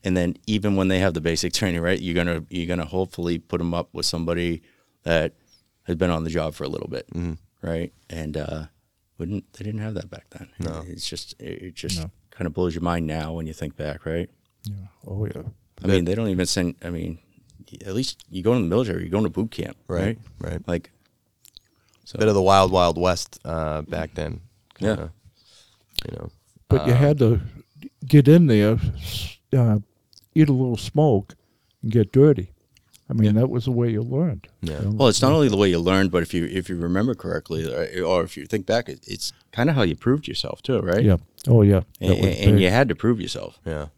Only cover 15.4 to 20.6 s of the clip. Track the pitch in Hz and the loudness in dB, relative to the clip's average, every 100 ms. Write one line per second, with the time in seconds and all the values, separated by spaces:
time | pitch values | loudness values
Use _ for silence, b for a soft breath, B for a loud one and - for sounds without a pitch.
15.4 | - - _ - - 95 85 101 110 92 | -14 -16 _ -6 0 2 2 -2 -2 -2
16.4 | 87 - 87 - 85 87 85 82 _ _ | -2 -2 -2 -6 -12 -8 -8 -10 _ _
17.4 | _ - - - - 98 131 - - 95 | _ -20 -20 -18 -8 -6 -6 -10 -12 -2
18.4 | 90 123 85 87 117 87 87 95 107 85 | 0 2 2 0 0 -4 -2 -2 0 -2
19.4 | 110 - 80 - _ 90 98 113 - - | -6 -6 -10 -12 _ -2 -2 -4 -12 -12
20.4 | 82 85 | -10 -8